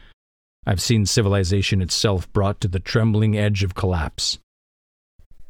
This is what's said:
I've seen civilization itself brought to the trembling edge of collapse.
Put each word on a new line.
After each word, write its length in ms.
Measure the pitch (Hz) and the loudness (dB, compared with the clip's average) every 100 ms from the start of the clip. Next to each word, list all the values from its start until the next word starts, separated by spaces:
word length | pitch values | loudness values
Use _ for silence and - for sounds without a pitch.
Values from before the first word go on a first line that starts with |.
| - _ _ _ _ _ - | -20 _ _ _ _ _ -4
I've 160 | 92 | -2
seen 240 | - 113 98 | 2 2 2
civilization 760 | - 98 101 90 101 95 98 | 2 2 2 2 0 0 0
itself 500 | 87 - 110 92 - | 0 0 0 -2 -2
brought 260 | 107 98 104 | -2 -2 -2
to 60 | 98 | -4
the 120 | 90 | -4
trembling 580 | - 120 113 104 110 104 | -2 0 2 2 2 2
edge 260 | 104 101 | 0 0
of 120 | 95 - | -2 -2
collapse. 640 | 92 87 67 - - - _ _ _ _ _ _ _ - - - | -2 0 -4 -4 -6 -6 _ _ _ _ _ _ _ -20 -20 -20